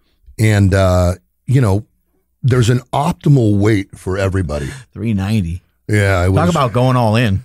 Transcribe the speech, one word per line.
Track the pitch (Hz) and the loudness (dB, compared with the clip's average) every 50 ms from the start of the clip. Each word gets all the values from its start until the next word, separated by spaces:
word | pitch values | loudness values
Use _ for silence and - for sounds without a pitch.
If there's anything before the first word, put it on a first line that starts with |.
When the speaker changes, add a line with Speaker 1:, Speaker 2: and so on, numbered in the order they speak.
| _ _ _ _ _ - - | _ _ _ _ _ -20 -4
Speaker 1:
And, | - 113 110 107 101 101 95 95 | -2 0 2 4 4 2 2 2
uh, | 95 95 92 90 90 90 87 92 - _ _ _ _ _ | 2 2 2 2 2 0 0 -2 -6 _ _ _ _ _
you | - 123 139 | 0 0 2
know, | 123 101 95 104 - _ _ _ _ _ _ _ _ _ _ _ - | 2 2 0 -2 -4 _ _ _ _ _ _ _ _ _ _ _ -2
there's | 127 127 127 113 107 | 0 0 2 2 2
an | 123 123 - _ - | 0 -2 -4 _ -4
optimal | 135 139 170 170 - - 165 143 135 117 107 104 | -2 -2 -2 -4 -2 0 2 2 4 4 2 0
weight | 98 101 110 113 95 98 - - | 2 2 2 0 0 -2 -8 -16
for | - - 95 92 | -12 -8 -6 -4
everybody. | 101 98 95 90 98 90 73 73 73 69 67 69 - - _ | -2 -2 -2 -2 -2 -4 -4 -6 -6 -8 -8 -12 -14 -20 _
Speaker 2:
Three | _ 95 104 117 107 | _ -8 -6 -4 -2
ninety. | 95 95 98 113 110 92 82 85 90 - _ _ _ _ - | -2 -2 -2 -2 -2 -2 -4 -8 -10 -12 _ _ _ _ -2
Speaker 1:
Yeah, | 107 104 101 98 98 90 87 | -2 0 2 2 0 0 0
it | 95 | 2
was. | 95 - | 2 2
Speaker 2:
Talk | 160 175 | 0 0
about | 170 156 135 120 95 | 0 0 -2 -2 0
going | 123 123 131 127 | 0 0 2 2
all | 127 120 110 104 | 0 0 0 0
in. | 117 127 107 95 - | 0 0 0 -2 -4